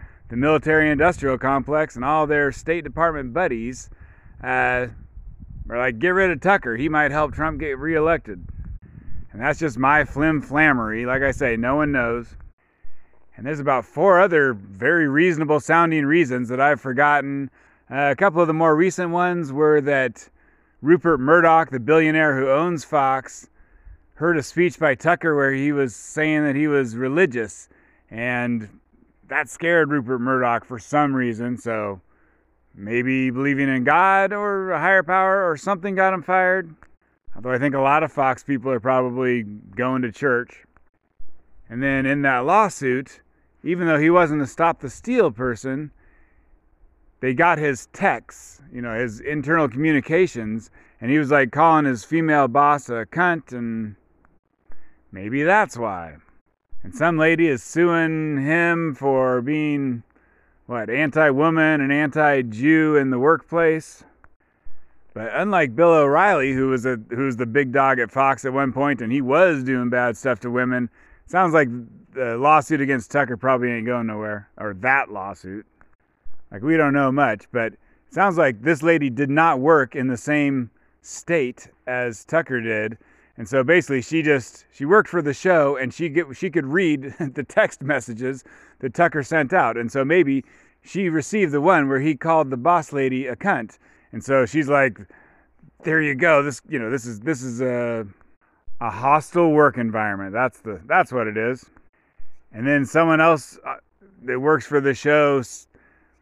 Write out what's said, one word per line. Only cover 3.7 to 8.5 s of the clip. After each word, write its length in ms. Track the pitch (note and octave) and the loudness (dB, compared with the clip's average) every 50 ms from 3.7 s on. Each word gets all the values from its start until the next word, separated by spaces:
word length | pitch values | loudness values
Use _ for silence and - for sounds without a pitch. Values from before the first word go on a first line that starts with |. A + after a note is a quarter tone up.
| B2+ - - - - - - - - - _ - - - B2 | -10 -12 -16 -20 -20 -20 -20 -20 -20 -20 _ -20 -20 -12 -6
uh, 440 | B2+ B2+ B2+ B2 B2 B2+ B2 B2+ A#2+ A2+ - - - - - - - - - - - - - - - | -4 0 0 0 0 0 -2 -4 -6 -10 -16 -20 -20 -20 -20 -18 -18 -18 -18 -20 -18 -16 -16 -12 -8
are 80 | A2+ A#2+ | -6 -2
like, 220 | B2+ C3 A#2 A2 | -2 -2 -2 -2
"Get 100 | D#3 F3+ | 0 0
rid 220 | F3+ F#3+ F#3+ F#3 | 2 2 2 2
of 100 | E3 A#2+ | 0 0
Tucker. 340 | - F#3 G3+ F#3+ - B2 A2+ | 2 2 2 2 0 -2 -4
He 140 | A2+ C#3+ D#3+ | -4 -2 -2
might 220 | D#3 D3+ D3+ C#3 | 0 2 0 0
help 220 | C#3 D#3 D3+ C#3 - | 0 0 -2 -2 -2
Trump 260 | - D#3 D#3+ D#3 D#3+ | -4 -4 -4 -4 -6
get 180 | D#3+ D3 C3+ C3 | -6 -8 -8 -6
reelected." 640 | C#3+ D#3+ E3 D3+ D3+ E3 E3 D#3 - G#2+ G2 F2 E2 - | -4 -2 0 0 2 2 0 -2 -4 -10 -14 -14 -14 -16